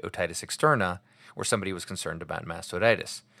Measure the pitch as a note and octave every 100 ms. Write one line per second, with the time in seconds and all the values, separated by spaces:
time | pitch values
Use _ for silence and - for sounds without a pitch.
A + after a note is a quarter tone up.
0 | E2+ - E2+ F2 - - D#3 C3 F2+ F2+
1 | _ _ - - - G#2+ F#2+ F2+ - F#2
2 | D#2+ D#2+ D#2+ - E2 E2+ - F2 A#2 G#2+
3 | - - - _